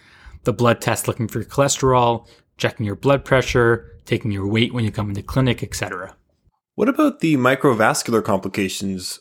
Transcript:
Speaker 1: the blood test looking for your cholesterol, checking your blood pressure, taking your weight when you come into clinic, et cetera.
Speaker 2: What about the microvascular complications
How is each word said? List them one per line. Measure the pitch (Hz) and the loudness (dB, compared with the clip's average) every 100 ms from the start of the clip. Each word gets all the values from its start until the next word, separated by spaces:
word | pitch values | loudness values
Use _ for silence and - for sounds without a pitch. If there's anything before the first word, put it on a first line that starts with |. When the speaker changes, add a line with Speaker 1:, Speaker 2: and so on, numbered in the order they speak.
| _ - - - | _ -20 -20 -8
Speaker 1:
the | - | -4
blood | 110 120 113 | 0 2 2
test | - 110 - | 0 -2 -4
looking | - 110 | -4 -4
for | 117 | -6
your | 104 | -4
cholesterol, | - 139 - 131 127 120 113 - _ _ - | 0 0 0 2 2 2 0 -6 _ _ -4
checking | 117 - 107 | -4 -2 -6
your | 98 | -2
blood | 135 139 - | 0 0 2
pressure, | 135 - 127 117 113 - - - | 0 2 2 4 2 -2 -18 -4
taking | 117 113 | -4 -2
your | 98 98 | -4 0
weight | 110 117 | 2 2
when | 123 107 | 0 -2
you | |
come | 101 104 | -2 -4
into | 101 | -6
clinic, | - 139 131 117 | -4 0 0 0
et | 104 | -6
cetera. | - 98 95 92 - _ _ _ _ _ | -8 -6 -8 -12 -16 _ _ _ _ _
Speaker 2:
What | - 220 | -2 0
about | 277 294 - | 2 0 0
the | 165 143 | 0 2
microvascular | 123 135 147 110 110 147 - 113 | 2 4 2 4 2 0 0 0
complications | 101 95 95 101 95 - 98 95 90 - | 0 -2 -2 -4 -4 -4 -6 -6 -8 -10